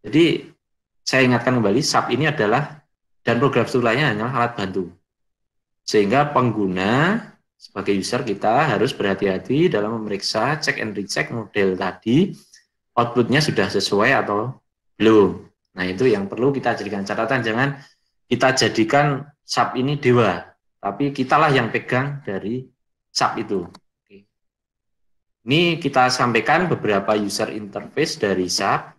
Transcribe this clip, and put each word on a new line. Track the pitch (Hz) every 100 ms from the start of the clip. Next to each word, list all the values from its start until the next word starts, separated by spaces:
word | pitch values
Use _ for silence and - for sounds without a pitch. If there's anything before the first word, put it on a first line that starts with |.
| -
Jadi | 143 165 - - _ _ _ _ _
saya | - 131 127
ingatkan | 120 127 123
kembali, | 104 110
sap | - 117 -
ini | 120 156
adalah, | 147 104 123 147 - _ _ _ _ -
dan | 120
program | 135 120 110
struktur | 127 117
lainnya | 120 151
hanyalah | 104 113 131
alat | 117
bantu. | - 95 95 87 - _ _ _ _ _ _ _ _
Sehingga | - 107 101 135 147
pengguna | 131 123 107 95 90 95 127 170 226 - _ _ _
sebagai | - 101 95 98
user | 90 123
kita | 120 98 104 123 156
harus | 101 107
berhati-hati | - 101 95 98 95 - 135 175
dalam | 107 104 113
memeriksa, | 107 98 - 110 120 156
check | - 110
and | 110
recheck | 104 98 - 147
model | 117 107 104 98 92
tadi, | 95 - 110 135 196 - _ - _ _ _
outputnya | - 120 127 110 139
sudah | 147 110 110
sesuai | 104 - 101 117 127
atau | 98 101 117 - _ _ _ -
belum. | 107 110 95 85 - _ _
Nah, | 92 92
itu | 92 127
yang | 101 -
perlu | 107 131
kita | 135 123 110
jadikan | 101 101 98
catatan, | 107 113 135
jangan | 113 110 139 143 - _ _ _ _
kita | 123 131
jadikan | 127 113 - 107 143 147 135 - _
sap | - - 117 127
ini | 131 147
dewa, | 123 123 107 87 - _ _ _
tapi | 101 98 143 139
kitalah | 127 151 156 131
yang | 113
pegang | 117 - 127 143 143 -
dari | 95 98 123 127 _ _ _ _
sap | - 120 -
itu. | 104 98
Oke. | 87 - _ _ _ 101 _ _ _ _ _ _ _ _ _ _ _ _ 117
Ini | 151 175 156
kita | 139 131 127
sampaikan | - 120 113 110 160 180
beberapa | 113 104 98 98 107
user | 101 - 110 107
interface | 104 101 - - 160 -
dari | 104 92 90
sap | - 98 147 -